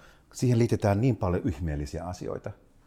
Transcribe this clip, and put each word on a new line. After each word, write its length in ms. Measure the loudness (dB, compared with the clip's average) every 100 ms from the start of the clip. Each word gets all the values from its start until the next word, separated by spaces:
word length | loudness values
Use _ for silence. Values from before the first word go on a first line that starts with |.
| -20 -20 _
siihen 260 | -2 2 4
liitetään 420 | 4 2 2 4
niin 140 | 2 2
paljon 260 | 0 0 0
ihmeellisiä 540 | -2 -4 -4 -4 -6
asioita. 480 | -8 -8 -8 -8 -10 -14 _ _